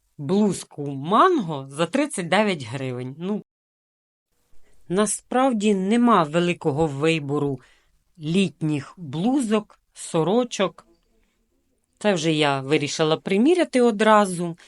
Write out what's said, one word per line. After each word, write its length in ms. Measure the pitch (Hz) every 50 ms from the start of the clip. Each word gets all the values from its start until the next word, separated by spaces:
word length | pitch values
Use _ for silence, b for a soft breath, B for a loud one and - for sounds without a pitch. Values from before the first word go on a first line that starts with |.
| _ _ _ -
блузку 680 | 147 139 185 202 214 202 175 - - - - - 143
Mango 840 | 143 139 135 135 165 202 247 330 381 359 294 196 165 156 135 135 135
за 180 | 139 143 170
тридцять 420 | 165 - 262 302 285 - - 175 165
дев'ять 360 | 180 202 220 208 185 151 127
гривень? 520 | 107 120 131 131 131 123 123 127 127 139 160
Ну, 240 | 170 190 214 202 - _ _ _ _ _ _ _ _ _ _ _ _ _ _ _ _ _ _ _ _ _ - - - - - - - -
насправді 880 | 170 196 214 208 - - - - 247 247 262 269 247 214 196 214 208
нема 480 | 190 185 190 220 240 240 240 226 185
великого 640 | 160 147 151 175 175 175 175 170 - 160 135 147 165
вибору 760 | 156 139 135 147 165 165 160 143 135 143 147 143 143 135 131 b b b b b b b b _ _ _ -
літніх 760 | 151 156 170 196 196 170 - - 160 156 151 139 135 - -
блузок, 840 | - 170 139 123 156 180 240 262 302 254 202 220 214 220 _ _ _ _ _
сорочок. 920 | _ - - - - 170 156 165 202 247 254 240 - - 196 170 - - - _ _ _ _ _ _ _ _ _ _ _ _ _ _ _ _ _ _ _ _ _ _ -
Це 160 | - 208 196
вже 180 | 165 147 165
я 280 | 160 151 151 143 139 139
вирішила 560 | 131 135 151 151 143 139 - - 160 156 156
приміряти 640 | 156 - - 196 196 240 311 359 359 320 269 - 254
одразу. 760 | 240 240 214 202 220 220 214 208 208 185 180 170 175 170 165 b b